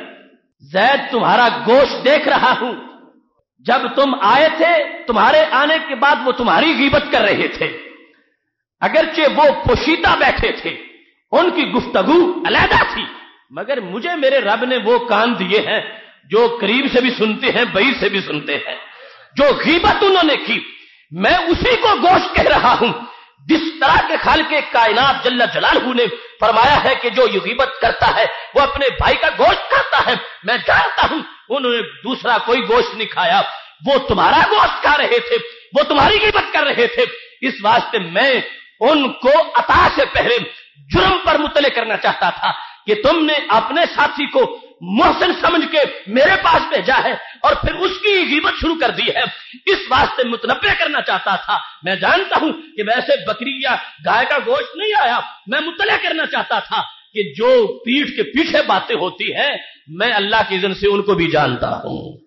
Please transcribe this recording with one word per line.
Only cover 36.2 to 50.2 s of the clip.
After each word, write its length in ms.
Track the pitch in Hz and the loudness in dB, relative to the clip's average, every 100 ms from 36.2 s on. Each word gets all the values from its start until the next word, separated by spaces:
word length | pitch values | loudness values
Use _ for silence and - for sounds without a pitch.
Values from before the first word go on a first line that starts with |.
غیبت 300 | 427 415 349 | 2 0 0
کر 100 | 339 | -2
رہے 240 | 294 226 233 | 0 0 0
تھے۔ 180 | - 233 - - _ | 0 -2 -4 -20 _
اس 140 | 254 - | -6 -2
واسطے 360 | 202 233 - 226 | 2 2 0 -4
میں 420 | 170 180 269 240 156 - - _ | -4 0 2 0 -2 -12 -20 _
ان 320 | 226 311 262 | 2 2 0
کو 300 | - 247 302 320 | 0 4 4 4
عطا 340 | - 320 - 339 | 0 2 4 4
سے 80 | 294 269 | 2 0
پہلے 260 | - 220 240 - - - _ - | 0 0 0 -2 -12 -20 _ -2
جرم 240 | - 370 370 | 2 2 2
پر 140 | 349 302 | 2 2
مطلع 300 | 302 302 285 | 2 0 0
کرنا 220 | 240 226 208 | 0 -2 -2
چاہتا 340 | 208 - 180 | -2 0 -2
تھا 220 | - 202 - - - - | -2 -4 -6 -12 -12 -4
کہ 80 | 208 | 0
تم 220 | 240 330 | 2 2
نے 80 | 302 294 - | 2 0 0
اپنے 320 | 220 226 294 330 | 0 0 0 0
ساتھی 320 | - 285 - 285 | 0 0 0 -2
کو 320 | 269 240 - - _ | 0 0 -2 -16 _
محسن 520 | 175 208 311 - 359 - | -4 2 2 2 0 0
سمجھ 320 | 330 339 302 | 0 0 0
کے 60 | 311 247 - - | 0 0 -2 -4
میرے 360 | 233 302 392 | 2 2 2
پاس 200 | - 320 - | 2 2 0
بھیجا 260 | 285 180 254 | -2 0 0
ہے 80 | 254 220 - - | 0 -4 -10 -2
اور 100 | 285 | 0
پھر 200 | - - | 2 -2
اس 160 | 320 370 381 | -2 -4 -2
کی 260 | 415 392 285 | 0 2 2
غیبت 220 | 294 370 - | 0 -2 -2
شروع 140 | 320 330 | -2 0
کر 100 | 247 | -2
دی 120 | 175 | -2
ہے، 200 | 220 - 247 - - 240 - | -2 -2 -4 -6 -18 -8 -2
اس 120 | 392 - | -2 0
واسطے 340 | 254 240 - | 0 0 0